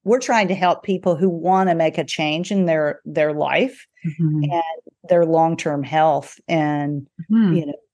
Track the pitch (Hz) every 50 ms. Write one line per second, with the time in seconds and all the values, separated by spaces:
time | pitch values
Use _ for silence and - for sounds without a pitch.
0 | - 190 233 262 254 - 247 226 208 170 190 - 180 180 165 - - - 185 180
1 | - 185 170 147 185 190 170 165 160 180 190 190 190 185 170 165 160 156 156 -
2 | 151 - - - 156 151 151 160 180 - 214 196 185 170 160 156 151 147 147 -
3 | - 151 151 160 151 151 151 151 147 139 135 165 233 262 - - - _ _ _
4 | - 165 151 - 165 156 151 151 147 147 170 170 165 160 160 165 - - - _
5 | - 175 180 170 170 160 160 165 165 165 165 160 - 165 147 143 139 123 156 156
6 | 156 160 143 143 139 - - - _ - 170 160 151 147 147 147 147 143 147 143
7 | 143 - _ - 165 - 214 226 220 185 160 170 156 143 143 - _ _